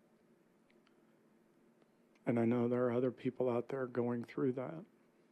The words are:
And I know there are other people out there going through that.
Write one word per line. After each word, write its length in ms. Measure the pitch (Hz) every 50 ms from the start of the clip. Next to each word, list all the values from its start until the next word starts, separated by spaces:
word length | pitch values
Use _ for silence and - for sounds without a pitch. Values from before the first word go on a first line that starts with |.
| _ _ _ _ _ _ _ _ _ _ _ _ _ _ _ _ _ _ _ _ _ _ _ _ _ _ _ _ _ _ _ _ _ _ _ _ _ _ _ _ _ _ _ _ -
And 120 | - 120 117
I 60 | 117
know 220 | 113 123 123 120
there 180 | 120 123 123 127
are 80 | 123 117
other 180 | 123 131 127
people 380 | 113 - - 131 - - 127 127
out 200 | 117 120 117 -
there 180 | 139 135 131
going 360 | 123 120 123 120 120 120 120 117
through 280 | - - - 143 131 123
that. 300 | 135 127 - 165 160 208 - _ _ _ _ _ _ _ _